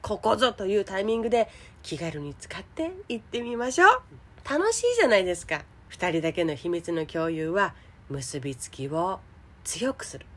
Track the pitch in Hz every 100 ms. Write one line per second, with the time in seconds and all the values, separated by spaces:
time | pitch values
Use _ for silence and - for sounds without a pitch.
0 | - 208 - 220 247 214 190 202 196 190
1 | 208 226 226 233 214 - - - - 151
2 | 165 151 143 139 - - - - 320 370
3 | 415 233 - 240 240 240 247 254 381 494
4 | - - - - - 285 415 466 480 480
5 | 311 208 180 175 - 151 - - - -
6 | 180 165 160 165 165 143 175 170 165 170
7 | 156 165 165 160 160 185 190 - - -
8 | - 139 131 143 139 131 - - 135 160
9 | 180 185 - - - - - 165 254 262
10 | - 139 -